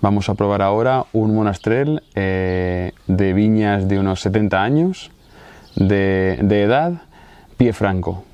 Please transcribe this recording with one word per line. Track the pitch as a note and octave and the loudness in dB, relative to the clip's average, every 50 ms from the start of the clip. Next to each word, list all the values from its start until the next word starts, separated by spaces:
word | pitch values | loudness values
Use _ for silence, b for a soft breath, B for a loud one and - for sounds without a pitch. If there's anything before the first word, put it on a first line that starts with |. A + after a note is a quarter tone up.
| - | 2
vamos | G2+ G2+ G2+ G2+ - | 2 0 0 0 -2
a | G2+ | -2
probar | G#2 G#2+ G2+ G2+ G2+ | 0 0 0 2 2
ahora | G2 G2 G2+ G#2+ A#2 B2+ C3 C3 - - _ | 2 2 2 2 0 0 0 -2 -2 -4 _
un | A2 A2 G#2+ G#2+ | -2 0 0 0
monastrell, | G#2+ G#2+ G#2 G2 F#2 - A2 A2 B2 C#3 D3 D3+ D3+ - _ - | 0 0 0 -2 -2 -2 -2 0 0 0 -2 -2 -4 -6 _ -6
eh, | G#2 G2 F#2+ F#2+ F#2 F#2 F#2 F#2 F#2 F#2 F2+ F2+ F2+ F2+ - - - _ | -4 -4 -2 -2 -2 -2 -2 -2 -2 -2 -2 -2 -4 -4 -6 -8 -12 _
de | - G2 F#2+ G2+ F#2+ F#2 | -4 0 0 2 2 2
viñas | F#2+ G#2+ G#2+ A2 G#2+ G#2+ G#2 G2+ G2+ F#2+ G2 | 2 2 2 2 2 2 2 0 0 0 0
de | G2 G2 | 0 0
unos | G2 G2 F#2+ F#2 | 0 -2 -2 -2
setenta | - G#2 G2 G#2+ G#2+ G#2 F#2 F#2+ G2 | -2 -2 0 0 0 2 0 0 0
años | A2+ C#3 D3+ E3 F#3 F#3 - - - - B B B B B B B B B B B B | 0 0 0 0 0 -2 -6 -12 -20 -20 B B B B B B B B B B B B
de, | - F#2+ F#2+ G#2 G2 G2 F#2+ F#2+ F#2+ F#2+ F#2+ F#2 B1 - | 0 0 2 2 2 0 0 0 0 0 0 0 0 0
de | G2+ G#2 G#2 G2+ | 2 2 2 2
edad, | G#2 A#2 C#3 D#3 F3 F3 E3 - - B B B B B B B B B | 2 2 2 0 -2 -4 -6 -12 -20 B B B B B B B B B
pie | - B2+ A#2+ G#2+ | 0 0 0 2
franco. | - G2+ G2+ F#2+ F#2 F2 - F#2+ F#2 - - | 0 -2 -2 -2 -2 -4 -6 -8 -10 -14 -20